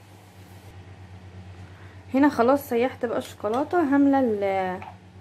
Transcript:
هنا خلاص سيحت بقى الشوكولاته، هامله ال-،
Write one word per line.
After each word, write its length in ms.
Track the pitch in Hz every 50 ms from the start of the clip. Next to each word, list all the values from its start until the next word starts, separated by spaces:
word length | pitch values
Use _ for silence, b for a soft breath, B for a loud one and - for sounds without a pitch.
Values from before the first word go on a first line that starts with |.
| - - - - - - - - - - - - - - - - - - - - - - - - - - - - - - B B B B B B B B B B B - -
هنا 160 | 269 294 285
خلاص 400 | 285 - 226 247 285 277 277 -
سيحت 360 | 247 233 240 262 262 - 254
بقى 120 | 226 208
الشوكولاته، 760 | - 254 - - - - 208 220 262 302 302 359 349 320 262 277
هامله 240 | 285 285 277 277 269
ال-، 600 | 262 233 214 202 202 196 190 190 185 185 180 185 - - - - - - - -